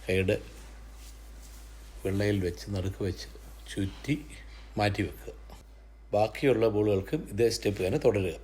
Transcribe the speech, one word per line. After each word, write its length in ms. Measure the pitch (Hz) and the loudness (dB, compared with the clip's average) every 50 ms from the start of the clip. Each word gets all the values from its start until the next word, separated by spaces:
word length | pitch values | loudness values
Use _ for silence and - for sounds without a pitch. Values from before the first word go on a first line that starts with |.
| - | 0
കൈയുടെ 320 | - 92 95 95 95 107 - - - - - - - - - - - - - - - - - - - - - - - - - - - - - - - - - - | 2 2 4 4 4 2 0 -2 -10 -16 -16 -16 -16 -16 -16 -16 -18 -16 -16 -16 -16 -16 -16 -18 -18 -18 -18 -18 -18 -18 -18 -16 -16 -16 -16 -16 -16 -14 -4 -2
വെള്ളയിൽ 340 | 95 95 98 104 104 104 101 90 90 | 0 0 2 2 4 2 2 2 0
വെച്ച് 180 | 87 - - - 101 | -4 -4 -8 -4 -4
നടുക്ക് 260 | 95 90 98 95 - 104 95 | -2 -2 -2 -4 -2 -2 -2
വെച്ച് 200 | 85 - - - - - - - - - - - - | -2 -4 -8 -14 -14 -16 -16 -16 -16 -16 -14 -8 -4
ചുറ്റി 420 | - 98 95 - - - - 147 180 - - - - - - - - - - - - | -2 -2 -2 -4 -8 -2 -2 -2 -2 -2 -12 -16 -16 -16 -16 -16 -16 -18 -8 -2 2
മാറ്റി 240 | 104 104 95 - 98 78 | 2 2 2 0 -2 -4
വെക്കുക. 280 | - - - - - - - - - - - - - - - - - - - - - | -4 -10 -14 -14 -14 -14 -16 -18 -18 -18 -18 -20 -20 -20 -20 -20 -20 -20 -10 0 4
ബാക്കിയുള്ള 500 | 104 107 110 - - - 139 123 110 113 113 107 | 4 4 4 2 2 4 6 6 8 6 6 6
ബോളുകൾക്കും 460 | 104 107 107 101 95 95 - - 156 - - 104 | 6 6 6 4 4 2 0 -2 -4 -4 -4 2
ഇതേ 160 | 101 120 113 110 - | 4 4 4 4 2
സ്റ്റെപ്പ് 240 | - 107 98 - 92 | 0 0 0 2 0
തന്നെ 160 | 92 117 156 - 127 | 2 2 6 4 6
തുടരുക. 280 | 101 101 95 87 76 - | 6 6 2 0 -2 -6